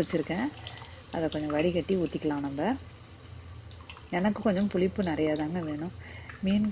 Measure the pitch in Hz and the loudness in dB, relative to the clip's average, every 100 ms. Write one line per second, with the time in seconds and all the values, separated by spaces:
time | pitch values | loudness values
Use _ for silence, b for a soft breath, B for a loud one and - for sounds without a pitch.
0 | 160 165 - 180 277 - B B B B | 8 2 2 0 -2 -4 B B B B
1 | - 170 156 156 151 147 175 170 147 190 | -6 0 0 0 0 4 4 4 2 2
2 | 160 156 156 143 143 139 185 269 - - | 2 0 0 0 0 0 0 0 -6 -16
3 | - - - - - - - - - - | -18 -18 -16 -14 -14 -14 -14 -16 -14 -14
4 | - 175 208 202 220 185 202 185 190 - | -2 2 2 2 2 4 4 4 2 2
5 | 180 151 156 151 156 180 156 151 175 - | 0 2 2 2 0 -2 -2 -4 -6 -8
6 | B B B B 190 208 214 | B B B B 2 4 4